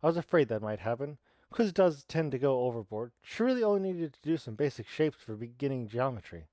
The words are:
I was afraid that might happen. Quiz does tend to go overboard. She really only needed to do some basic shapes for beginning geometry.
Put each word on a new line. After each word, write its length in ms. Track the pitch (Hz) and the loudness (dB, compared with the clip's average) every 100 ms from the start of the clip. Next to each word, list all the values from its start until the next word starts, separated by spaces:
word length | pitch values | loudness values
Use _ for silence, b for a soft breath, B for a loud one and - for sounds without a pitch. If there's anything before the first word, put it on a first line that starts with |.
I 60 | 151 | 2
was 80 | 170 | 0
afraid 300 | 160 175 135 | 2 2 4
that 140 | 110 | 2
might 180 | 107 107 | -2 -4
happen. 380 | 107 120 143 147 b b b | -2 -2 -4 -10 b b b
Quiz 220 | - 226 | 0 0
does 320 | 175 185 147 - | 4 4 4 -6
tend 260 | 160 156 | -2 -2
to 80 | 131 | 0
go 220 | 139 131 | 2 2
overboard. 500 | 123 117 104 107 120 _ | 2 -2 -6 -8 -8 _
She 220 | - - | -16 -2
really 200 | 233 254 | 0 2
only 280 | 220 202 190 | 4 2 0
needed 220 | 180 165 | -2 -4
to 80 | - | -6
do 160 | 147 160 | -2 -2
some 180 | - 110 | -2 -2
basic 320 | 147 - 107 | -2 -2 -12
shapes 300 | - 156 - | 0 0 0
for 180 | - 110 | -10 -10
beginning 520 | 117 123 139 135 117 | -10 -4 -2 -2 -4
geometry. 600 | 113 131 120 - 87 80 | -2 -2 -2 -12 -16 -18